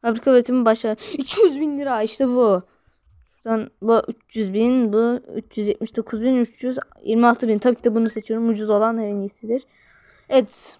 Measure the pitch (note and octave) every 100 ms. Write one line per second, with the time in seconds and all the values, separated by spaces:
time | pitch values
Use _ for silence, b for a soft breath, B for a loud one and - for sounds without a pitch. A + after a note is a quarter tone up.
0 | A#3 A3+ C#4 B3+ A#3+ B3+ A3+ A3 A3+ G#3+
1 | B C#4+ C4+ - G#4 C#4 D4+ C#4+ C#4+ A#3+
2 | A3 - C4+ B3 A#3 F#3 - _ _ _
3 | _ _ _ _ A3+ A3+ G#3+ _ G#3+ A3+
4 | - A#3 _ A3 G3+ G3 A#3 B3+ A#3 G#3
5 | A#3 B3 B3+ - - - G#3 G#3+ A3+ -
6 | A3 A3 A#3 B3+ A#3 _ B3+ B3+ - _
7 | - A3 A#3+ A#3 A#3 G#3+ B3+ A3+ A#3 A3
8 | A3+ A3 - A3+ A#3 G#3+ G#3+ G#3 A3 A3+
9 | G#3+ G3+ G3 _ G#3+ A#3+ - b b b
10 | b b b C4 G#3+ - - -